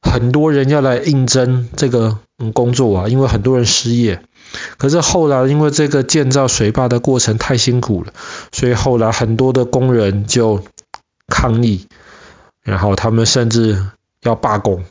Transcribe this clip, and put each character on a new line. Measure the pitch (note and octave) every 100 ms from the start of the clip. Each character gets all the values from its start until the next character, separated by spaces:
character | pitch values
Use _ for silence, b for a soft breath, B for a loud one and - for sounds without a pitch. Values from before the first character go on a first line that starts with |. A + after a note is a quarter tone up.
很 | - B2 A#2+
多 | C3 D#3
人 | C#3+ C3+
要 | D3
来 | C3+ B2
应 | D#3+ C#3+ B2+
征 | C3 B2 B2+ A#2+ -
这 | C#3
个， | A#2+ A2+ A2 _ _
嗯， | A2+
工 | A2 A#2+
作 | A#2+ B2 F#2+
啊， | G2
因 | C3
为 | C3+
很 | A2+
多 | G2+ C3
人 | A2+
失 | - A#2+
业。 | A#2+ A#2 F2 - B B B B B
可 | C3+
是 | D#3+
后 | D#3 F#3 D#3
来 | C#3 C3
因 | D3
为 | D3+
这 | D3 D3+
个 | C#3+
建 | C3+ D#3+ C3+
造 | C3+ C3
水 | - G#2+
坝 | A2 B2+
的 | A#2+
过 | A#2+ B2+
程 | A#2 A2
太 | - B2
辛 | A#2+ B2
苦 | A#2 G2
了， | E2+ - B B B
所 | - B2+
以 |
后 | A#2 C3+ A#2+
来 | A2
很 | A2+ A2+ A2+
多 | C3
的 | B2+
工 | B2 B2+ B2+
人 | B2 G2+ G2 G#2
就 | A#2+ A2+ G2+ F2+ _ - - _ _ _
抗 | - B2+ A2+
议， | A#2+ G2 - B B B B B B _
然 | - G2
后 | G#2 F#2+
他 | A2+
们 | A2+ A2
甚 | C3 A#2
至 | A#2 A2+ G2+ G2 - _ _
要 | B2
罢 | A2+ B2 G#2+
工。 | G2+ F2+ F2